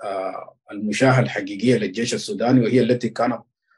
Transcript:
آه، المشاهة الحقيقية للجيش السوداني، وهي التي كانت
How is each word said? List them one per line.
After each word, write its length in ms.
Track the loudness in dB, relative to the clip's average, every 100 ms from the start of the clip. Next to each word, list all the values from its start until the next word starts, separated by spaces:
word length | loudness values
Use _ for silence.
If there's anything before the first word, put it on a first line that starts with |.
آه، 540 | -8 -6 -6 -8 -14 _ -16
المشاهة 480 | -8 -6 2 4 4
الحقيقية 580 | 2 -2 -8 -2 2 2
للجيش 360 | 0 -4 -4
السوداني، 480 | -4 -6 -4 2 4
وهي 180 | 4 4
التي 280 | 2 2 -2
كانت 320 | -2 -2 -4 -10 _ _